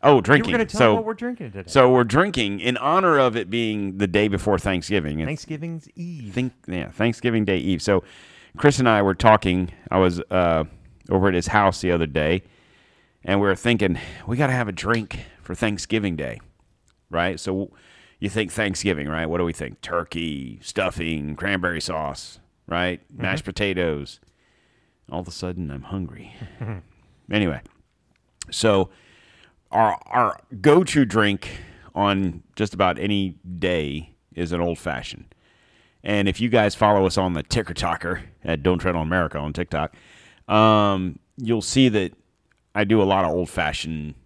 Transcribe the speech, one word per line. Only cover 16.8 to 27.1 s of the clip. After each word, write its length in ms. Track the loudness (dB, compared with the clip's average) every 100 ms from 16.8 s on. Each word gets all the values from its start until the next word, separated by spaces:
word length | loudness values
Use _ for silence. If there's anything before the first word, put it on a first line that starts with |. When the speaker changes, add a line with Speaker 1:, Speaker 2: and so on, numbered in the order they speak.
| _ _ _
Speaker 1:
right? 280 | -2 -2 -4
So 320 | -6 -6 -6 _ _ _ _ _
you 100 | -6
think 220 | -4 -4
Thanksgiving, 560 | -4 -4 -2 -2 -2 -4
right? 180 | -4 -2
What 120 | -2
do 60 |
we 80 | -2
think? 280 | -4 -10 -12
Turkey, 800 | -6 -6 -6 -8 -6 -8 -10 -14
stuffing, 760 | -10 -4 -4 -4 -4 -4 -6 -6
cranberry 440 | -4 -2 -2 -4
sauce, 600 | -6 -6 -6 -8 -14 -20 _ _ -6
right? 340 | -2 -2 -4 _
Speaker 2:
Mm-hmm. 100 | -8
Speaker 1:
Mashed 220 | -4 -4
potatoes. 760 | -6 -4 -2 0 -2 -2 -8 -16 _ _ _ _ _ _ _ _ -12
All 80 | -10
of 80 | -10
a 40 |
sudden, 380 | -10 -8 -6 -8
I'm 120 | -10
hungry. 520 | -10 -8 -8 -12 -20 -18 -20 -12
Speaker 2:
<laughs> 240 | -10 -10 -14 _ _